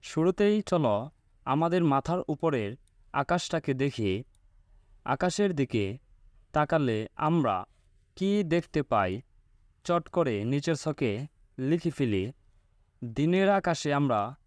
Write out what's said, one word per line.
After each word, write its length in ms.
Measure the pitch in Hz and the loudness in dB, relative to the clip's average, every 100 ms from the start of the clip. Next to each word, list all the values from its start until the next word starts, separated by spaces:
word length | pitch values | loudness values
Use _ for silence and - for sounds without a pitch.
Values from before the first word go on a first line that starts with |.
শুরুতেই 540 | - - 165 185 208 208 | -6 0 0 4 2 2
চলো 340 | - 180 135 101 135 _ _ _ - | 2 2 4 2 -2 _ _ _ -2
আমাদের 360 | 143 165 180 | 0 2 2
মাথার 380 | 170 139 - 180 - | 2 2 0 -4 -2
উপরের 440 | 151 165 135 104 127 _ _ - | -2 0 0 -4 -8 _ _ -8
আকাশটাকে 580 | 135 143 175 - 165 151 | -4 0 -2 0 -4 -2
দেখি। 380 | 131 139 - 104 95 131 _ _ _ _ - _ - - | 0 0 0 -2 -2 -6 _ _ _ _ -20 _ -14 -4
আকাশের 460 | 139 180 - 202 156 | 0 0 2 0 2
দিকে 300 | 135 117 98 120 _ - - _ _ | 0 0 -2 -6 _ -20 -20 _ _
তাকালে 440 | 151 151 160 135 110 110 - | -2 2 2 2 0 -4 -4
আমরা 400 | 151 165 127 95 95 _ _ _ _ - | 0 2 2 -2 -4 _ _ _ _ -6
কি 120 | 190 208 | 0 0
দেখতে 360 | 175 170 - 156 | 2 -2 0 -4
পাই? 280 | 139 110 92 95 - _ _ _ _ _ - | 0 0 0 -2 -10 _ _ _ _ _ -2
চট 180 | 170 165 | -2 0
করে 260 | 175 151 104 | 0 0 0
নিচের 340 | 107 143 151 156 | 0 -2 0 -2
ছকে 340 | - 147 123 104 147 _ _ - | -2 -2 -2 -2 -6 _ _ -6
লিখে 340 | 131 165 170 | -2 0 -2
ফেলি। 320 | - 127 101 101 - _ _ _ _ _ _ | -2 0 0 -2 -8 _ _ _ _ _ _
দিনের 480 | 120 113 151 185 196 | -10 -2 2 2 4
আকাশে 400 | 196 185 160 151 | 2 0 -2 0
আমরা 260 | 143 143 110 104 139 | 0 2 0 -2 -8